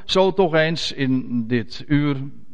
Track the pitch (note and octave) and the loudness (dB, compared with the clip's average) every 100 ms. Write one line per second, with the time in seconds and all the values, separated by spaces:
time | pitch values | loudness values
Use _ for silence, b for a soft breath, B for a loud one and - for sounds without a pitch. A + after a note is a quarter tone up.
0 | B F#3 F#3+ F#3 F3 D#3+ D#3 E3 - C#3+ | B 2 2 4 2 4 2 0 -4 -2
1 | C3+ C3 B2 A#2+ A2+ A#2+ G#2+ - G2+ C#3+ | 0 0 0 -4 0 0 -2 -8 0 2
2 | D3 C3+ C#3 - - | 2 -2 -6 -10 -12